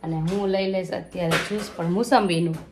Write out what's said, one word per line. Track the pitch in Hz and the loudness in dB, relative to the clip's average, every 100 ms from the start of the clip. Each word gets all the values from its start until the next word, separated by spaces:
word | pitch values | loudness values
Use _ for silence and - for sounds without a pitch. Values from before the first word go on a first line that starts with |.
અને | 165 160 | -4 -2
હું | 160 196 196 | 0 0 0
લઈ | 190 190 | 0 0
લઈશ | 190 180 | -2 -2
અત્યારે | - 170 180 170 | -6 -8 -4 0
જ્યુસ, | 165 - 208 208 - | 0 0 -4 -6 -4
પણ | 170 | 0
મોસંબીનું | 185 240 254 196 165 170 160 - | 0 4 4 4 2 0 -2 -8